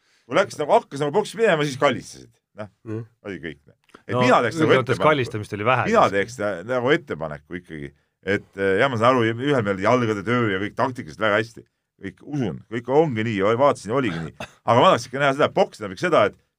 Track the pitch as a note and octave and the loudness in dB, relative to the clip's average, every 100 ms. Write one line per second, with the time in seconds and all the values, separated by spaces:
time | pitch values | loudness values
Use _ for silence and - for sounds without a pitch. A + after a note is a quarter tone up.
0 | _ _ - C#3+ G3 - D3 G#3+ - C#3 | _ _ -4 0 0 -2 2 2 2 -4
1 | D3 E3 G#3 F3 A3+ E3 D3 B2+ D3 A2 | -2 0 -2 0 2 2 0 0 0 0
2 | - C2+ C2 _ _ - G#2 _ A2+ A2 | -8 -18 -20 _ _ -16 -16 _ -12 -10
3 | A2+ _ G#2 F2+ E2 C#2+ _ _ _ - | -10 _ -12 -10 -12 -14 _ _ _ -20
4 | - A#2+ B2+ G3 A#2+ E3 - D#3 B2 F#2 | -6 0 4 4 2 0 2 2 2 2
5 | C#3 D3+ A2+ A2 G#2 G2+ G#2+ B2+ G#2+ A3 | 2 2 0 -6 -8 -4 0 0 2 2
6 | B2+ G2 G2 A#2+ G#2 F2+ G2+ B2+ A#2+ D#3+ | 2 2 -2 -4 -6 -6 -4 -2 2 0
7 | B2 E2+ D#2 D2 - F2+ F2+ D#2+ C#2+ - | -2 -8 -8 -10 -12 -14 -12 -14 -14 -16
8 | _ _ - G2+ - G2 G2 F#2+ C3+ A#2+ | _ _ -4 -4 -4 -4 0 2 2 2
9 | A#2 C3 A2+ A#2 C#3 C#3 G2+ F#2+ G2+ B2+ | 2 4 2 0 0 0 0 0 2 2
10 | A#2 G#2 F#2 B2 A2+ F#2+ G2+ - C3 B2+ | 2 -2 -2 -2 0 -2 -4 -4 -4 -4
11 | D#2 D2 G#2+ G#2 A2+ - - _ _ _ | -14 -4 0 0 -2 -8 -20 _ _ _
12 | G2 F#2 - C#3+ A2+ C2+ - A#2 A2+ C#3 | -16 -16 -10 -6 -4 -6 -10 -10 -2 2
13 | E3 A2 A2 G#2 F#2+ A#2 C#3+ B2+ F#2 B2 | 2 0 -2 0 0 2 2 0 -4 -2
14 | B2+ E2 D#2 - - _ - A#2 F3 C#3 | -2 -4 -8 -12 -18 _ 2 4 6 4
15 | - C3+ C#3+ C#3 C3+ - G3 - G#2 F#2+ | -2 -2 0 2 0 2 -2 -2 -12 -6
16 | F3 D3+ G#2 - _ | 0 2 2 0 _